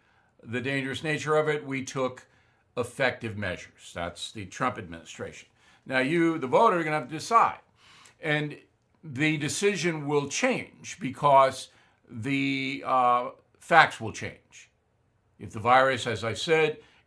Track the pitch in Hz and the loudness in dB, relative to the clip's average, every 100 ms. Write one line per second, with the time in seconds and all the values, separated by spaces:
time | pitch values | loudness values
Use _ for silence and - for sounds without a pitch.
0 | _ _ _ _ - 120 123 139 135 135 | _ _ _ _ -8 -6 -4 -4 -4 -6
1 | 160 147 135 156 151 147 135 135 127 135 | -4 -4 2 2 2 -2 -4 -8 -6 -4
2 | 127 127 - _ _ _ _ - 120 - | -4 -6 -18 _ _ _ _ -8 -6 -2
3 | 127 120 113 101 98 85 - _ - 90 | -2 -2 -8 -6 -6 -6 -12 _ -14 -8
4 | 87 - - 110 95 - 131 110 90 82 | -8 -8 -12 -12 -14 -4 -4 -4 -12 -16
5 | 78 - 92 - - _ _ _ - 127 | -18 -14 -14 -14 -20 _ _ _ -4 -2
6 | 131 170 165 160 127 165 226 180 156 151 | 0 2 2 0 2 4 6 4 0 -4
7 | 151 151 - 226 139 - _ _ - - | -4 -10 0 2 2 0 _ _ -20 -20
8 | - _ 156 151 151 117 _ _ _ _ | -20 _ -2 -2 -2 -8 _ _ _ _
9 | 160 127 156 156 147 - 202 196 170 156 | -12 -2 0 0 -2 0 0 0 -2 -2
10 | 143 147 143 - 262 190 90 - - - | -2 -2 -2 -2 0 -2 -6 -16 -18 -10
11 | 131 117 147 135 135 - - _ _ _ | -8 0 6 8 6 2 -12 _ _ _
12 | _ 123 120 139 139 135 135 139 - 127 | _ -10 -4 -2 0 -2 -4 -6 0 2
13 | 123 123 127 - _ _ - 165 143 - | 4 2 0 -10 _ _ 6 8 8 2
14 | 110 - 101 - _ - - _ _ _ | -8 -8 -10 -12 _ -20 -20 _ _ _
15 | _ _ _ _ 87 110 110 127 135 127 | _ _ _ _ -14 -4 4 6 6 2
16 | 120 110 113 107 - 160 156 156 - _ | -4 -4 -4 -6 0 2 2 -2 -16 _